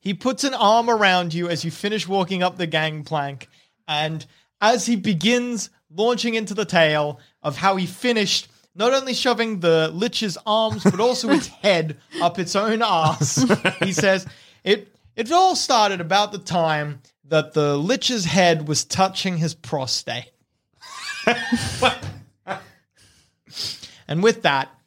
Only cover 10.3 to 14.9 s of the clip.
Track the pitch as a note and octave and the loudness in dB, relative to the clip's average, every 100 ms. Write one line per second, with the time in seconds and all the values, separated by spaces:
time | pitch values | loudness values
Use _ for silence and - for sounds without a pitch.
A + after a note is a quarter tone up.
10.3 | D#3+ - G#3+ A3 G#3+ G#3 F#3 A#3 B3 A#3 | -6 -2 0 0 0 0 2 0 0 0
11.3 | C#4+ A#3+ - G3 F3 D#3+ D3 _ E3 E3+ | 0 0 -4 2 2 0 -6 _ -2 -2
12.3 | F3 F3+ G3+ G#3+ A3 A3+ F3 D#3 - C#3+ | -2 -2 -2 0 0 2 2 2 0 -2
13.3 | - B3+ - F#3 - F#3+ F#3 G3+ F#3+ F#3+ | 0 2 2 0 -2 -2 2 2 2 -2
14.3 | - - _ F3+ B3 - | -20 -20 _ 0 0 0